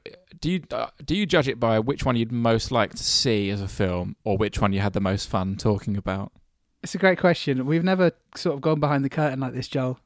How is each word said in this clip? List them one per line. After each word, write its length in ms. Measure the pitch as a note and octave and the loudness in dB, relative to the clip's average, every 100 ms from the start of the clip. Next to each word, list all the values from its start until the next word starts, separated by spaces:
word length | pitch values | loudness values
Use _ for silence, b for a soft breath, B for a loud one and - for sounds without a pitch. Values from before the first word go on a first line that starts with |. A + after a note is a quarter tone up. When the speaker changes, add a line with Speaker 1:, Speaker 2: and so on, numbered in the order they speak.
| - - _ - | -10 -20 _ -6
Speaker 1:
do 120 | D3+ | -2
you, 120 | F#3 - | -2 -4
uh, 160 | - A#2 - | -6 -6 -8
do 120 | C#3 F#3 | -4 -2
you 100 | F#3 | 2
judge 240 | F3 C3+ | 2 2
it 100 | A#2 | 0
by 180 | A#2 A2 | 2 2
which 260 | A#2 - C3 | 0 0 0
one 100 | A#2+ | 0
you'd 160 | A2+ | 0
most 400 | A#2+ A#2 A2+ - | 2 2 2 2
like 200 | B2 G2+ - | 0 0 -2
to 80 | |
see 460 | - - C3+ G#2+ G2 | -2 0 2 2 0
as 120 | G2+ | -2
a 60 | G2 | -4
film 480 | - F#2+ F2+ F#2 - | -2 -2 0 -4 -6
or 140 | G#2+ G2 | -2 0
which 240 | G#2 - | 0 0
one 100 | G#2 | 0
you 80 | G2 | 2
had 140 | G2+ | 0
the 80 | G2+ | 0
most 260 | G2 G2 - | 0 0 -2
fun 300 | G#2 F#2+ F#2+ | -4 -2 -2
talking 400 | A2 G2+ - G2 | 0 0 -2 -4
about? 340 | F#2+ F#2+ G2 - _ _ _ _ | -4 -6 -8 -14 _ _ _ _
Speaker 2:
It's 140 | - F3+ | -10 0
a 20 | |
great 220 | F#3+ F3 | 2 4
question. 460 | F3+ E3 - C3 C3 | 2 2 0 0 0
We've 180 | E3 | 0
never 300 | F3+ F#3+ E3+ - _ - | 2 4 2 0 _ -6
sort 200 | F3 C#3 | -4 0
of 60 | |
gone 180 | D#3 D#3 | 0 2
behind 240 | D3 C#3 | 2 2
the 60 | C3+ | 0
curtain 320 | - D3+ C3 | 0 0 0
like 120 | C3 | -4
this, 140 | B2 B2 | -6 -4
Joel. 320 | C#3 B2+ B2+ | -2 -2 -4